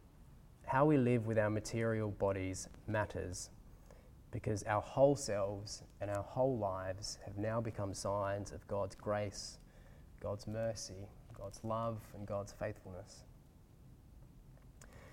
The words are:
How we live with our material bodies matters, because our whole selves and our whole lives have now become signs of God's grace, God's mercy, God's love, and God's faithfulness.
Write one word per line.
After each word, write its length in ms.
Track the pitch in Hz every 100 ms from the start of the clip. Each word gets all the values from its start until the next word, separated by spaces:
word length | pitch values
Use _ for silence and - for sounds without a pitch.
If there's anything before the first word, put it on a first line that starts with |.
| - - - - - -
How 220 | - 131 151
we 100 | 147
live 300 | 123 123 110
with 120 | 110
our 120 | 107
material 600 | 107 - 117 113 110 107
bodies 560 | 101 98 98 92 90 - - -
matters, 640 | 107 101 90 90 87 - - - - - - - - -
because 320 | 110 - 107
our 180 | 110 107
whole 360 | - - 139 139
selves 680 | - 104 98 101 107 - - -
and 100 | 101
our 120 | 101
whole 340 | 101 135 135 120
lives 640 | 98 92 92 95 104 - -
have 100 | 101
now 240 | 110 113
become 320 | 113 - 98
signs 580 | 95 101 101 98 101 98
of 160 | - -
God's 280 | 101 98
grace, 640 | - 107 104 104 - - - - - - - - -
God's 260 | 92 101 -
mercy, 640 | 110 113 107 - 95 101 - - -
God's 240 | 101 -
love, 340 | 113 110 117 110 - 101
and 100 | 101
God's 260 | 101 101
faithfulness. 720 | - 107 104 - 90 101 - - - - - - - - - - - - - - - - - - - -